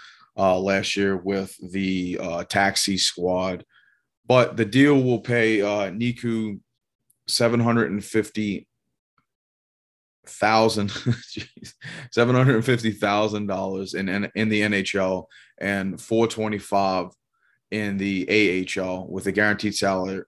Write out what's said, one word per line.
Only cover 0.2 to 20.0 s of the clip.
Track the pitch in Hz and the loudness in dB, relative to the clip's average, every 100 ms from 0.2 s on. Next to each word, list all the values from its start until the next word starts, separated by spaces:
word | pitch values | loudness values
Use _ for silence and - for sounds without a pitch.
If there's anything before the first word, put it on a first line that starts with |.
| _ - | _ 0
uh, | 95 92 | 2 2
last | 95 98 95 101 | 2 0 0 0
year | 98 95 | 0 0
with | 92 98 95 - | -2 -4 -4 -12
the, | 90 95 95 92 90 92 | -8 -4 -2 -2 -4 -6
uh, | 87 85 | -6 -6
taxi | 90 98 98 - - 92 | -4 0 2 0 -2 0
squad. | - - 90 92 92 90 - _ _ _ _ _ - | -2 -2 -2 0 -2 -6 -12 _ _ _ _ _ 2
But | 127 117 110 | 4 4 0
the | 104 | 0
deal | 127 143 139 | 6 6 6
will | 127 117 | 4 0
pay, | - 120 110 107 | 0 2 2 2
uh, | 101 104 95 | 2 0 -2
Niku | 101 120 120 120 113 107 98 _ _ _ _ _ _ - | -2 -4 -2 -4 -4 -4 -8 _ _ _ _ _ _ -6
seven | - 117 120 | 2 2 4
hundred | 117 117 78 | 4 2 2
and | 101 | -2
fifty | - 110 104 107 104 92 - _ _ _ _ _ _ _ _ _ _ _ _ _ _ _ | -2 -2 -2 -4 -4 -6 -10 _ _ _ _ _ _ _ _ _ _ _ _ _ _ _
thousand, | - - 104 113 113 107 101 | -20 -2 2 4 4 2 -4
<laughs> | |
jeez, | - 127 120 - - - - - _ - - - | -4 -2 -4 -4 -14 -14 -18 -20 _ -16 -16 -4
seven | 113 120 123 | 0 4 4
hundred | 131 | 4
and | 113 | 4
fifty | 123 120 117 | 2 0 0
thousand | 98 101 104 107 104 101 | -2 0 0 0 -2 -4
dollars | 95 98 95 95 | -4 -4 -6 -6
in, | 87 98 | -6 -4
in, | 101 101 - | -4 -4 -2
in | 107 | 0
the | 107 | 2
N | 104 | 2
H | 101 95 | 0 -2
L | 98 92 92 - - _ - | -2 0 -2 -6 -20 _ -8
and | 95 101 95 80 | -4 -4 -4 -8
four | - 113 113 | -2 0 0
twenty-five | 113 107 104 - 98 98 92 90 _ _ _ _ _ _ | 0 -4 -4 0 0 2 0 -4 _ _ _ _ _ _
in | 107 104 98 | -6 -4 -2
the | 98 95 - | -2 -2 2
A | |
H | 107 98 92 90 95 | 4 4 2 -2 -4
L | 92 92 82 | -4 -6 -8
with | 95 98 | -6 -2
a | |
guaranteed | 98 107 101 107 | 2 2 2 -2
salary, | - 98 95 | -2 0 0